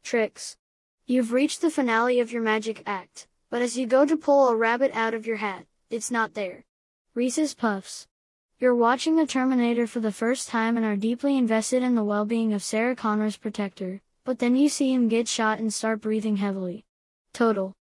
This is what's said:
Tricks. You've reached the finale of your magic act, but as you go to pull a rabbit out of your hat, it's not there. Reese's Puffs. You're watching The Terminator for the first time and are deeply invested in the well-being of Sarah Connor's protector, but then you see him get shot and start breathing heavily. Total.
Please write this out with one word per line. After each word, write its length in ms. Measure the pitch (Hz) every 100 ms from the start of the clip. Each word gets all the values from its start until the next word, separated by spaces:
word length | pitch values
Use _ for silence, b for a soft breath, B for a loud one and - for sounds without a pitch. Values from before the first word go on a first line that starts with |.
Tricks. 560 | - 240 214 - - - _ _ _ _ -
You've 260 | 254 226
reached 300 | 247 302 -
the 80 | 330
finale 500 | 302 254 226 240 247
of 100 | 233
your 120 | 240
magic 400 | 220 220 220 214
act, 420 | - 196 - - - _ _
but 140 | 240
as 160 | 247 240
you 80 | 247
go 180 | 262
to 140 | 285 311
pull 320 | - 277 262
a 60 | 226
rabbit 340 | 226 240 269
out 220 | 226 226
of 120 | 226 226
your 120 | 220
hat, 260 | 208 185 - _ _
it's 220 | 226 -
not 240 | 240 220
there. 320 | 220 190 190 _ _ _ _ _
Reese's 400 | 233 247 277 302
Puffs. 520 | - 226 196 - - - _ _ _ _ _
You're 180 | 254 240
watching 400 | 233 254 320 320
The 100 | 294
Terminator 600 | 262 262 254 240 233 226
for 100 | 240
the 140 | 220
first 340 | 202 233 262 -
time 280 | 233 226 233
and 100 | 220
are 80 |
deeply 420 | 208 220 240 285 269
invested 460 | 233 220 220 254
in 140 | 254 240
the 80 |
well-being 480 | 208 208 208 233 226
of 100 | 208
Sarah 320 | - 220 240
Connor's 420 | 254 220 214 214 208
protector, 640 | 220 208 202 - 185 196 _ _
but 160 | - 247
then 160 | 240
you 140 | 254 285
see 260 | - 269
him 140 | 262 233
get 180 | 226 226
shot 320 | - 220 214
and 160 | 220
start 260 | - 220 220
breathing 360 | 214 220 220 208
heavily. 480 | 202 190 180 202 _ _ _ _ _
Total. 400 | - 233 202 190 -